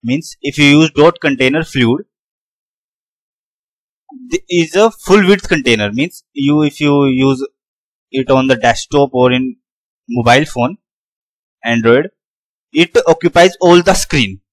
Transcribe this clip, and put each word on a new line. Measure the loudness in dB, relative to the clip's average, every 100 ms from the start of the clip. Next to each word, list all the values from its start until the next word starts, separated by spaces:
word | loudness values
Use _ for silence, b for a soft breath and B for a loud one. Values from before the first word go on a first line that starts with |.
Means | -6 -6 -8 -12
if | -10 0
you |
use | 4 4 2
dot | 2 2 2
container | -6 -2 -2 -2
fluid, | -4 -2 0 -2 -8 _ _ _ _ _ _ _ _ _ _ _ _ _ _ _ _ _ _ _ _ -20 -8
there | -8 -4
is | -2 -2
a | 0 0
full | -2 0 2
width | 4 0 0
container। | -4 0 -2 -2
Means | -4 -6 -8 _
you, | -6 -2 0
if | -2 -2
you | 0 0
use | 0 0 0 -2 -6 _ _ _ _ _ _
it | -8 -2
on | 0 0
the |
desktop | -2 0 -2 -4 -2 0
or | 0 0
in | 0 -4 -10 _ _ _ _ _
mobile | -4 2 2
phone, | 0 -4 -6 -6 _ _ _ _ _ _ _ _
Android, | -6 -2 2 2 0 _ _ _ _ _ _
it | -4 0 0
occupies | 0 0 0 2 2 2
all | 2 4
the | 2
screen | -2 -2 -4 -4 -8 _